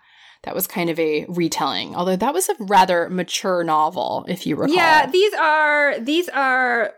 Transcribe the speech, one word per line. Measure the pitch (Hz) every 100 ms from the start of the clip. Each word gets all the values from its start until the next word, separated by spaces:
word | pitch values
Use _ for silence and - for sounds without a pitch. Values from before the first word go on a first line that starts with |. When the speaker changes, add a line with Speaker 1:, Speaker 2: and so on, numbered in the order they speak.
| _ _ - _
Speaker 1:
That | - -
was | 190
kind | - 170
of | 165
a | 156 151 -
retelling, | 180 160 - 147 98 98 -
although | 180 185
that | 233
was | 320 -
a | 370
rather | 196 202 185 175 165
mature | 180 175 - 196 180 165
novel, | 156 156 180 - 127 -
if | 185 -
you | 147
recall. | 277 359
Speaker 2:
Yeah, | 330 311 262
these | 359 415
are, | 285 311 311 302 294 285 233
these | 233 311 349
are | 269 269 254 247 233 214